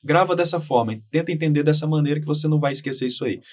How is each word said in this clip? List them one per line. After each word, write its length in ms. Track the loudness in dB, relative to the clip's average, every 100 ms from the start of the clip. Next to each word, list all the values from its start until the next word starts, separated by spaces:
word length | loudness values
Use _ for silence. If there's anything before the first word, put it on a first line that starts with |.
grava 320 | 0 2 4
dessa 280 | 2 0 0
forma 320 | 0 0 0
e 80 | -4 -4
tenta 180 | -4 -2
entender 320 | -2 0 2
dessa 240 | 4 2 2
maneira 360 | 0 0 -2
que 40 | -2
você 220 | -2 0
não 100 | 0
vai 140 | 0
esquecer 340 | -2 -4 -4 -4
isso 180 | -4 -4
aí. 160 | -6 -10